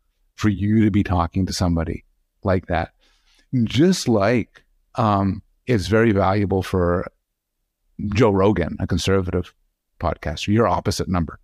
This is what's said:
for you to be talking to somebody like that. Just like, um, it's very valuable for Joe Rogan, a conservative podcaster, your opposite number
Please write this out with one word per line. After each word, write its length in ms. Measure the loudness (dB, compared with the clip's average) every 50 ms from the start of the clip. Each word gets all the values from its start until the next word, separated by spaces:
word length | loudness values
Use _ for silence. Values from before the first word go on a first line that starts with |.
| _ _ _ _ _ _ _
for 140 | -2 -2 -2
you 360 | 0 0 0 0 2 4 2
to 60 | 4
be 120 | 2 2 0
talking 420 | 0 0 -2 -2 -2 -2 -4 -4
to 80 | -2 -2
somebody 520 | -2 -2 0 0 0 -2 -4 -8 -10 _ _ _ _ _ _ _ _ -2
like 240 | -2 -2 -2 -2 -2
that. 260 | -4 -4 -4 -4 _ _ _ _ _ _ _ _ _ _ _ -6 -2 -2 -2
Just 440 | 0 2 2 2 2 2 0 0 0
like, 560 | 0 2 2 2 0 0 -2 -4 _ -20 _ _ _ _ _ _ -6
um, 460 | -2 0 0 2 2 0 0 -2 -4 -10 _ _ _ _ -2
it's 200 | -2 -2 0 2
very 240 | 2 2 4 4
valuable 520 | 4 2 2 2 2 0 0 0 -2 -2 -2
for 480 | -2 -2 0 0 2 0 -2 -4 -8 _ _ _ _ _ _ _ _ _ _ _ _ _ _ _ _ _ -10 -6 -4 0
Joe 180 | 2 2 4
Rogan, 460 | 4 4 4 2 2 2 0 -2 -4 -6
a 80 | -6 -4
conservative 640 | -4 -2 0 0 0 0 0 -2 -4 -4 -4 -6 _ _ _ _ _ _ _ _ _ -6
podcaster, 480 | -4 -4 -4 -4 -6 -10 -8 -6 -2 0
your 200 | 2 2 2 2
opposite 400 | 0 -2 -2 -4 -4 -4 -4 -2
number 320 | 0 -2 -2 -2 -6 -16